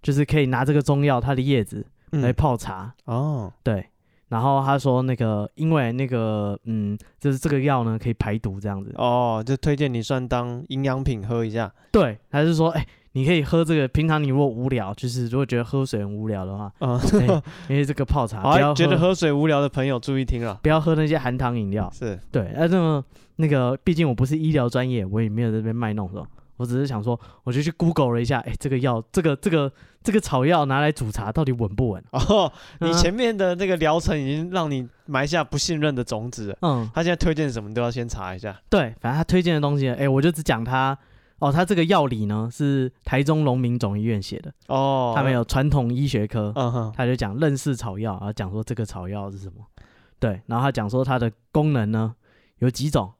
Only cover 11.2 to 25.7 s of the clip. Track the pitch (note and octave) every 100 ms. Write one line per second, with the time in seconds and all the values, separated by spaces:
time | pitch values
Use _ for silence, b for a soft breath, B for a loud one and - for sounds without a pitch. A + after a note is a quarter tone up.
11.2 | G2 A#2 A2+ A2 G#2 _ b A3+ D3 G#2
12.2 | _ C#3+ D#3+ D#3+ D#3+ D#3 - b b B2+
13.2 | C3+ E3+ C#3 E3 D#3+ D#3+ C3 - D#3+ D#3
14.2 | C#3+ C3+ C#3+ A2+ C3 B2+ F#2+ G#2 B2 B2
15.2 | A#2+ B2 C3+ A#2+ A#2 C#3 C3+ A2 G2+ G#2
16.2 | A2 G2+ F#2 G2 G2+ - C3 B2 - G3+
17.2 | D3+ F3 - B B C#3 C#3+ C#3+ C3+ D3
18.2 | A#2 G#2+ G2 D3 C#3+ C#3 D#3+ E3 F3+ F#3
19.2 | D#3+ C#3+ D#3 C#3+ C#3+ C#3 C3+ B2+ B2 C3+
20.2 | B2+ A#2+ A#2 G2 D3+ D#3 D#3 D#3+ D#3 D#3
21.2 | B2+ B2+ B2+ A#2+ G2+ G#2 F#2 - A#2+ F#2
22.2 | - - F#2 - E3 F#3 E3 D3+ C3 b
23.2 | b - D#3+ C#3+ B2 C3+ - D#3+ D#3+ A#2
24.2 | B2+ D#3 D#3 D3+ A#2+ B2+ B2+ B2 F#2 G#2
25.2 | A2+ G#2+ A#2+ A2 A2